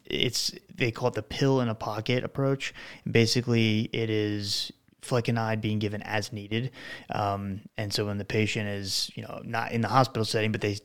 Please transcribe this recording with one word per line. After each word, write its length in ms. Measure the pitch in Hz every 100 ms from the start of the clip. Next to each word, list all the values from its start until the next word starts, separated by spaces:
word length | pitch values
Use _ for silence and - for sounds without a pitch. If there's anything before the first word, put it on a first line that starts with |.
| -
it's, 480 | 139 123 - - - - -
they 160 | 123
call 160 | - 123
it 80 | -
the 80 |
pill 380 | - - 139 135
in 60 | 120
a 60 |
pocket 500 | 107 113 107 107 123
approach. 520 | - - 135 135 - - - - -
Basically, 800 | 117 113 123 120 117 110 107 117
it 200 | 120 113
is 600 | 107 104 104 101 - - - _ _
flecainide 600 | - 123 117 117 110 110
being 180 | 107 107
given 240 | 104 104
as 280 | - 107 101
needed. 380 | 107 101 110 131 - - - -
Um, 520 | - 101 98 101 98 - -
and 140 | 104
so 140 | 101 104
when 120 | 101
the 80 | 98
patient 420 | 110 107 113 104
is, 420 | 101 95 - - -
you 80 |
know, 180 | 110 - 113
not 260 | 113 117
in 80 | 117
the 80 | 107
hospital 380 | 127 123 113 107
setting, 260 | 113 107
but 80 | 104
they, 120 | 104 101